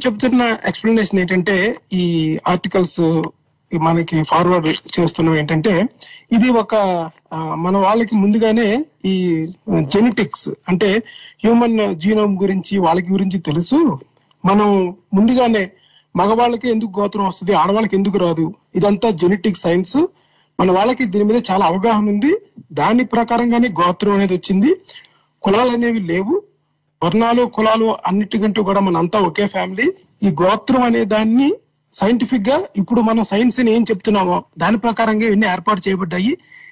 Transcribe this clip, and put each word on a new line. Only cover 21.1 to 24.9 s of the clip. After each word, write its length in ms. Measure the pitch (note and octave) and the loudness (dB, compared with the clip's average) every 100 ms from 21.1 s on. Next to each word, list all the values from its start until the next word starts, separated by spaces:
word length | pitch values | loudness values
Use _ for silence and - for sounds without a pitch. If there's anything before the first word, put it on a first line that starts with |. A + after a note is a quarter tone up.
| G3 | 0
మీద 180 | G#3 A#3 A#3 | 0 0 0
చాలా 160 | F#3+ F3+ | 0 0
అవగాహన 420 | F#3 A3 G#3+ G#3 | 0 0 2 0
ఉంది. 300 | G#3 C4 G#4 - - - | 0 0 0 -4 -20 -12
దాని 320 | D3+ F#3 A#3+ | -4 0 2
ప్రకారంగానే 640 | B3+ A#3 A#3 A#3 A#3+ A#3 A#3+ | 2 0 0 0 0 2 0
గోత్రం 440 | F3 F3+ F3 G3+ | 2 0 0 0
అనేది 220 | G3+ G3 | 2 0
వచ్చింది. 400 | F3+ - F#3+ B3 F#4+ - | -2 0 2 2 0 -4